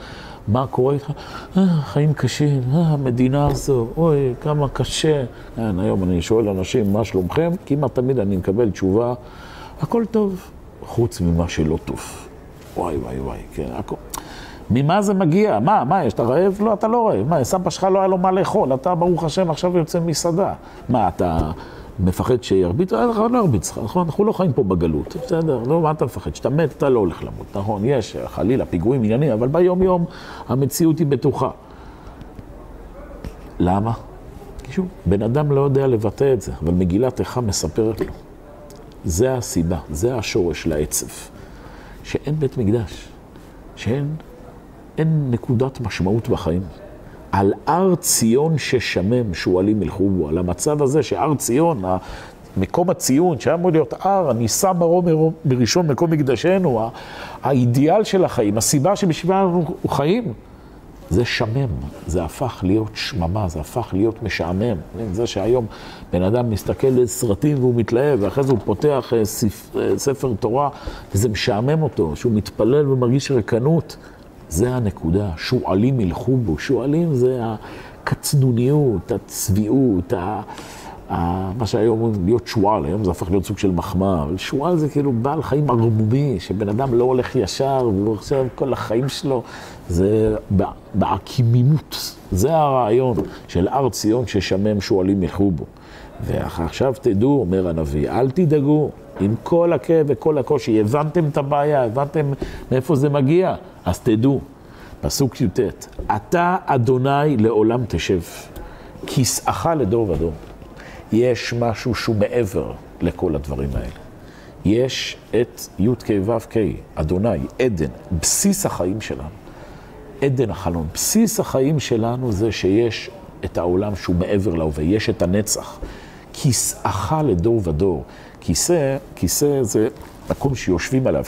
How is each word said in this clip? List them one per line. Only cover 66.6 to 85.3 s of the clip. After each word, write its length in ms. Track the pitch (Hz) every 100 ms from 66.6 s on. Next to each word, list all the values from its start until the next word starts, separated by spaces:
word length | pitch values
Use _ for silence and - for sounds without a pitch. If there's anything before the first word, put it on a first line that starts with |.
| - - 135
בסרטים 680 | 127 123 - 117 98 151 143
והוא 160 | 123
מתלהב, 480 | 120 104 120 147 120
ואחרי 220 | 101 139
זה 80 | 135
הוא 60 | 120
פותח, 480 | - 101 147 135 - 117
אה, 80 |
ספ-, 520 | 104 - 107 - - -
אה, 200 | 107 98
ספר 340 | - 127 135 101
תורה, 280 | 110 127 143 - - - -
וזה 140 | 98 117
משעמם 540 | 104 - 104 127 160
אותו, 340 | 143 - 82 71
שהוא 160 | 120
מתפלל 560 | 107 - - 110 147 139
ומרגיש 420 | 131 120 135 -
ריקנות. 640 | 127 101 113 135 165 - - - - - - -
זה 260 | 82 123
הנקודה, 560 | 127 104 - 82 95 101 78
שועלים 640 | - 127 - 95 123 131
ילכו 360 | 90 - 117 131
בו. 220 | 104 76
שועלים 560 | - 117 135 156 170
זה 260 | 127 127 127
הקצנוניות, 1700 | 113 107 - - - - - - - - 131 117 123 147 135 95 -
הצביעות, 1000 | 101 - - - 95 104 131 131 92 87
ה-, 300 | 98 92 104 101 - - - - - -
ה-, 400 | 92 85 92 95 110
מה 80 | 107
שהיום 360 | 113 113 110
אומרים 220 | 117 104
להיות 220 | 90 120 -
שועל, 380 | 113 98 107
היום 200 | 71 101
זה 60 | 92
הפך 200 | 87 90
להיות 140 | 98
סוג 140 | 87 101
של 120 | 98
מחמאה, 520 | 85 - 90 98 87
אבל 140 | 71 95
שועל 420 | - 135 160 170
זה 100 | 147
כאילו 240 | 147 143
בעל 300 | 117 135